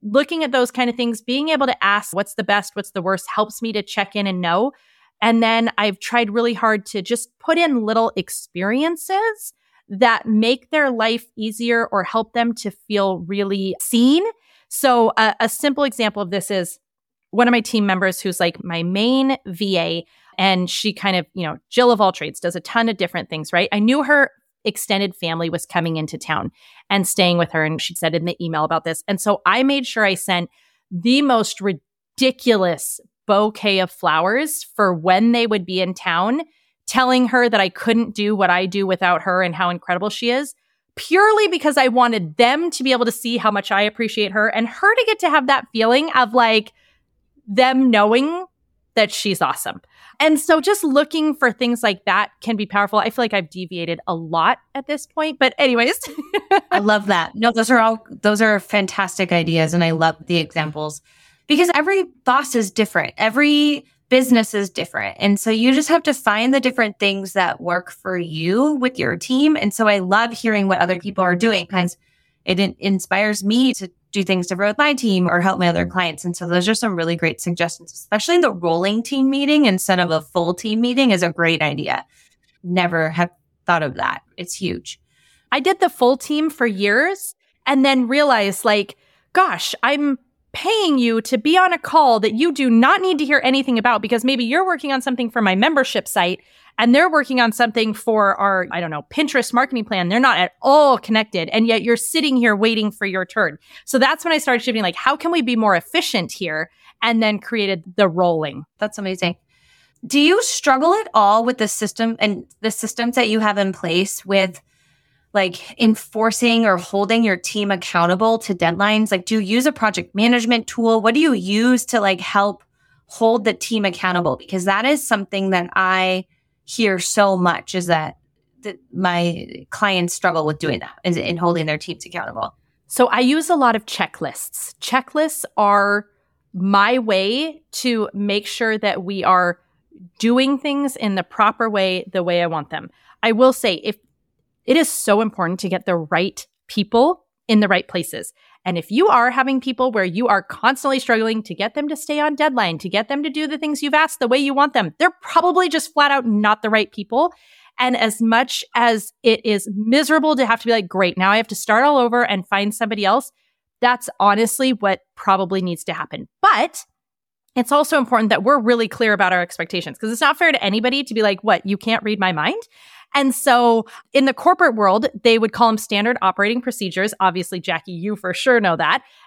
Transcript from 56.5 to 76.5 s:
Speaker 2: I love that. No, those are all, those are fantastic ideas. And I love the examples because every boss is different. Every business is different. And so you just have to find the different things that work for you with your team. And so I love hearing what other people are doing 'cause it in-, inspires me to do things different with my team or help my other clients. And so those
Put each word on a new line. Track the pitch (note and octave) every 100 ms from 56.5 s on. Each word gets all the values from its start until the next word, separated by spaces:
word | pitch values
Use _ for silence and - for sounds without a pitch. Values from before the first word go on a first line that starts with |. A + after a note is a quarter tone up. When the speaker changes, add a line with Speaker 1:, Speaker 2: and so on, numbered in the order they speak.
| G4 -
Speaker 2:
I | F4+
love | G3+ G#3+ G3
that. | F3+ E3
No, | - A#3
those | A#3 A3
are | B3
all, | A3 A3+ -
those | - G#3 G#3
are | A3 G#3
fantastic | - G#3 G3 - F#3+ - F#3
ideas. | F3 E3 E3 D#3+
And | E3+
I | E3
love | E3 E3 D#3+ -
the | F3
examples | D#3 E3 D#3 D#3 D3+ D3+ _ _ _ _ -
because | D4 F4
every | D4 D#4 G4 F4+ _
boss | - C4 C4+
is | A#3+ G3
different. | - G#3 F3 - -
Every | A3 A3+ D4 D4 D4 C#4+ - _ -
business | B3+ B3+ A#3+ G#3+
is | G#3 G3
different. | - E3+ - G2+ -
And | G3+ G3+
so | -
you | A3 A#3+
just | C4+ D4+
have | E4
to | D#4+
find | C#4 - G#3 A#3+
the | C4+
different | B3+ B3+ A3 G3+
things | G3+ G3 F#3+
that | G3 F3+ -
work | E3+ F3 F3+
for | - F#3+ F#3
you | E3+ D#3 E3 G3+ D4 D4
with | B3+ B3+
your | - F3
team. | - B3+ D4+
And | D#4 G#3
so | - A3
I | G3+
love | F#3 G3+ A#3
hearing | A#3 A3+ G#3 F#3+
what | F#3+
other | F3 F3+
people | G3 F#3+
are | F3+ F3+
doing | A3+ G3 E3+
'cause | F#3 F3 - _ _ _ _ -
it | F3+
in-, | G3 -
inspires | G3 F#3+ - F#3+ G#3+ G#3
me | F#3+ A#3 C4
to | G#3+ F#3 _ _
do | G3+
things | F#3+ F#3 F3+
different | F#3 G3+
with | G#3
my | D4
team | C#4 A#3+ F#3 F3+
or | F3
help | F#3 F#3+
my | F3
other | E3+
clients. | F3 F3+ F3 D3+
And | F3+ E3+
so |
those | E3+